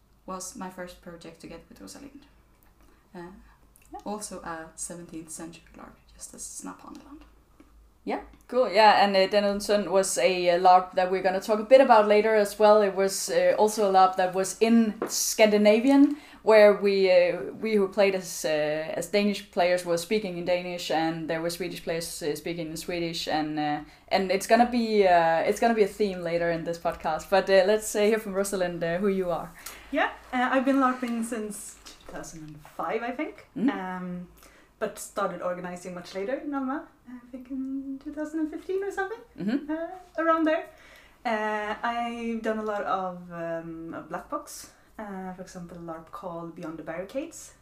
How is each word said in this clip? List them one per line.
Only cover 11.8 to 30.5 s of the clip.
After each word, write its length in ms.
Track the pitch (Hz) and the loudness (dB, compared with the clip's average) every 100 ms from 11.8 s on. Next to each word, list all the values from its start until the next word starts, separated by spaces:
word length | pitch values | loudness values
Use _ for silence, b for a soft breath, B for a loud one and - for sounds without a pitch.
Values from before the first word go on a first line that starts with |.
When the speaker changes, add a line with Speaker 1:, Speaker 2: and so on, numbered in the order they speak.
Speaker 2:
about 260 | 262 220 208 | 10 8 8
later 260 | 208 220 220 | 6 6 4
as 200 | 202 - | 2 4
well. 240 | 214 214 | 6 8
It 120 | 202 | 6
was, 360 | 185 196 190 - | 2 0 -2 -2
uh, 240 | 170 - - | 2 4 4
also 320 | 214 220 202 | 2 2 4
a 20 | |
larp 220 | 190 185 185 | 6 6 4
that 160 | 180 | -2
was 220 | 185 190 - | 0 -4 0
in 340 | 226 233 220 - - | 4 4 4 0 -4
Scandinavian, 1080 | - - - 214 208 208 220 262 277 285 B B B | -4 -2 4 4 6 6 4 6 6 6 B B B
where 300 | - 220 208 | 6 8 8
we, 360 | 196 202 196 190 | 8 2 2 4
uh, 280 | 180 175 175 - - | 6 4 0 -6 -8
we 140 | 220 | 0
who 140 | 214 196 | 0 2
played 260 | 208 196 | 2 2
as, 300 | 190 165 - | 2 -4 -6
uh, 540 | 160 151 151 156 160 - | -2 0 0 -2 -4 -6
as 100 | 170 | -2
Danish 420 | 208 208 196 - | 0 0 -2 -4
players 340 | - 175 180 | 0 2 2
were 140 | 180 170 | 0 -2
speaking 400 | - 214 202 175 | 0 -2 -2 -6
in 60 | 175 | -2
Danish, 440 | 180 180 175 - | -2 -2 -8 -4
and 380 | 156 165 165 160 | -2 -2 -4 -4
there 120 | 165 | -4
were 80 | 170 | -4
Swedish 320 | 170 180 170 | -4 -8 -8
players, 400 | - 165 165 - | -6 -6 -6 -8
uh, 120 | 160 151 | -6 -6
speaking 340 | 175 170 160 | -6 -8 -8
in 60 | 160 | -10
Swedish, 520 | - 175 170 165 - | -8 -6 -6 -6 -4
and, 300 | 156 151 151 | -4 -4 -4
uh, 200 | 151 147 - b b | -4 -4 -8 b b
and 220 | 190 190 | -2 0
it's 160 | 190 - | -2 2
gonna 240 | 226 240 | 4 4
be, 360 | 247 226 214 190 | 0 0 4 6
uh, 340 | 175 165 165 - | 6 4 2 0
it's 120 | 208 | 2
gonna 140 | 233 | 2
be 80 | 220 | 2
a 40 | 190 - | 0 0
theme 240 | 208 180 | -4 -2
later 280 | 170 170 170 | -4 -2 0
in 140 | 165 | -2
this 140 | 165 170 | -4 -6
podcast. 500 | 170 160 175 156 - | -6 -4 -4 -6 0
But, 200 | 196 185 | 0 4
uh, 140 | 190 185 | 6 6
let's, 280 | 214 214 | 2 0
uh, 60 | 220 | 0
hear 180 | 208 220 | 2 0
from 160 | 208 | -2
Rosalind, 480 | 190 202 185 175 170 | -4 -4 -2 -4 -4
uh, 140 | 165 170 | -4 -2
who 100 | 202 | 0
you 220 | 190 175 | -2 -2
are. 200 | 160 165 - B B B | -4 -8 -16 B B B
Speaker 3:
Yeah, 160 | 285 403 - - | -4 -4 -6 -8
uh, 160 | 254 247 | -2 0